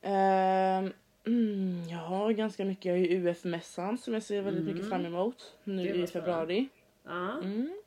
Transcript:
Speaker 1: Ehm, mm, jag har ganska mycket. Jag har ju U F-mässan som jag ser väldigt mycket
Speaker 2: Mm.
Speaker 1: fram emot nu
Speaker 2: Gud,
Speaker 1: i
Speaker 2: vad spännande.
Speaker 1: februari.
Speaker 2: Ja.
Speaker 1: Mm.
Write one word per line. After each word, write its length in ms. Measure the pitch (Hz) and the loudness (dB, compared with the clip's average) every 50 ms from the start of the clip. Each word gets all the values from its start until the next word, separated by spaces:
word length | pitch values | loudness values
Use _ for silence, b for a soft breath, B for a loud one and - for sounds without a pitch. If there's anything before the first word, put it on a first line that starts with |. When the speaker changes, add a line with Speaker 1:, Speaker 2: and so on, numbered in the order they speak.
Speaker 1:
Ehm, 920 | - 196 196 196 190 190 190 190 190 190 190 190 190 190 190 190 190 190 - - _ _ _ _ _ | 0 2 4 4 6 6 6 6 6 4 4 4 4 4 2 2 0 -2 -6 -8 _ _ _ _ _
mm, 580 | 220 233 240 226 214 208 196 190 185 180 175 170 165 | 0 2 4 4 2 2 0 0 0 -2 -4 -6 -6
jag 80 | 170 | -8
har 340 | 170 160 165 185 190 208 220 | -8 -4 -4 -2 0 2 2
ganska 340 | 226 208 220 214 202 - 196 | 2 2 0 -2 -2 -2 -2
mycket. 200 | 196 190 190 - | -2 -2 -2 -2
Jag 80 | 185 175 | 0 2
har 40 | |
ju 100 | 180 185 | 4 4
U 220 | 170 175 190 175 175 | 4 2 2 2 0
F-mässan 680 | 170 170 - 180 170 165 170 - - - 175 190 226 | 0 0 -4 -4 -4 -4 -6 -10 -8 -6 -4 -4 -4
som 160 | 254 - - 226 | -4 -4 -4 -4
jag 100 | 214 214 | -4 -4
ser 180 | - 202 202 | -4 -4 -2
väldigt 220 | 196 202 185 165 160 | -2 -2 -2 -2 -2
mycket 220 | 156 160 175 190 | -2 -2 -4 -4
Speaker 2:
Mm. 40 | 214 | -2
Speaker 1:
fram 160 | - 180 - | -2 -2 -2
emot 520 | 170 170 175 185 233 254 - - - - - _ | -2 -2 0 0 -2 -2 -6 -18 -20 -20 -14 _
nu 200 | 208 196 190 180 | -6 -4 -2 -2
Speaker 2:
Gud, 120 | 190 196 | 0 0
Speaker 1:
i 40 | 180 | 0
Speaker 2:
vad 100 | 175 175 | 0 0
spännande. 220 | - 175 160 180 | -2 -4 -2 0
Speaker 1:
februari. 380 | 175 165 160 160 180 214 262 269 _ _ _ _ _ _ _ | 0 0 0 0 0 0 0 -2 _ _ _ _ _ _ _
Speaker 2:
Ja. 280 | 143 160 180 180 196 240 302 185 | -8 -6 -4 -4 -4 -4 -4 -4
Speaker 1:
Mm. 380 | 190 202 220 254 311 370 415 415 | -4 -2 -2 -2 -4 -6 -10 -14